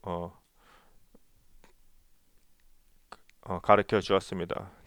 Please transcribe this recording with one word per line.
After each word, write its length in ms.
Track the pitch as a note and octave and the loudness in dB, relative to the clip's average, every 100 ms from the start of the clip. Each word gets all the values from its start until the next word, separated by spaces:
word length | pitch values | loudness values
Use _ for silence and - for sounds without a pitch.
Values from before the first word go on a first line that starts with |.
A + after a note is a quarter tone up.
어, 360 | - F2 F2 - _ _ - - - - - - - - - - - - - - - - _ - _ - - - - - - - - - | -8 -8 -8 -14 _ _ -20 -20 -20 -20 -20 -20 -20 -20 -20 -20 -20 -20 -20 -20 -20 -20 _ -20 _ -20 -20 -20 -20 -20 -20 -20 -20 -20
어, 160 | - F#2 | -8 -8
가르쳐 400 | - G#2 G2+ A2 | 4 4 6 0
주었습니다. 680 | F2+ F#2+ - F#2+ F2 - G2+ - | 2 0 0 -8 -6 -8 -10 -18